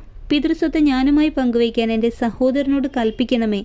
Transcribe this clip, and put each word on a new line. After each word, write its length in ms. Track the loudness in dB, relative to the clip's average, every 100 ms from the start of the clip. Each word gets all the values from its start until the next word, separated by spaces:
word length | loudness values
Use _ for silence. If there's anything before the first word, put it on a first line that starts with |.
| -20 -18 -2
പിതൃസ്വത്ത് 520 | -2 0 0 0 2 2
ഞാനുമായി 420 | 2 2 2 2
പങ്കുവയ്ക്കാൻ 580 | 0 0 2 0 0 0
എൻ്റെ 180 | 0 0 -2
സഹോദരനോട് 640 | -4 0 0 0 0 0 -2
കൽപ്പിക്കണമേ 720 | -2 -2 -2 0 0 0 -2